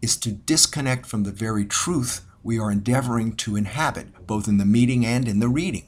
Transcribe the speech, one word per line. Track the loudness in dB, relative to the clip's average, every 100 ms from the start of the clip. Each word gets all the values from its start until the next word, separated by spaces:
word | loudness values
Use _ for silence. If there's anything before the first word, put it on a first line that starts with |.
is | -2 -2
to | -4
disconnect | -6 0 2 2 2 -2 -2 -4
from | -4
the | -4
very | -4 -4 -2 -2
truth | -2 -2 -2 -2 -6 -10 -14
we | -4 -2
are | 0
endeavoring | 0 2 2 2 0 -2 -4
to | -4 -2
inhabit, | -2 -2 -2 -2 -12 -18 -4
both | -4 2
in | 2
the | 4
meeting | 6 4 4 2
and | 0 0
in | 0
the | 2
reading. | 0 -2 -4